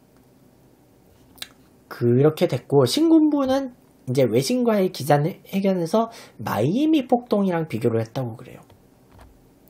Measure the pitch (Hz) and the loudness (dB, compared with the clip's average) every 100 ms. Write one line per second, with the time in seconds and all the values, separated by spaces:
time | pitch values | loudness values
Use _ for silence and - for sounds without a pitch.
0 | _ _ _ _ _ _ _ _ _ _ | _ _ _ _ _ _ _ _ _ _
1 | _ _ _ - - _ _ _ - - | _ _ _ -20 -20 _ _ _ -18 -4
2 | 120 123 147 151 175 131 - 139 127 285 | 0 4 4 2 -2 -2 0 2 4 2
3 | 330 320 302 294 262 269 269 - _ _ | 4 4 4 0 0 -2 -4 -14 _ _
4 | - 127 123 113 139 254 233 208 190 - | -4 0 2 2 0 -2 0 0 0 -2
5 | 135 143 156 - - 196 196 185 165 220 | 0 0 0 -6 -8 -4 -2 -2 -2 -2
6 | 226 - - - 101 95 127 226 311 320 | -2 -8 -20 -12 -6 -2 0 0 2 0
7 | 247 240 - 208 190 170 156 110 120 113 | 2 -2 0 -2 0 -2 -4 -2 0 -2
8 | 110 139 123 113 - - - - _ _ | -4 -6 -8 -10 -18 -20 -20 -20 _ _
9 | _ - - - _ _ _ | _ -20 -20 -20 _ _ _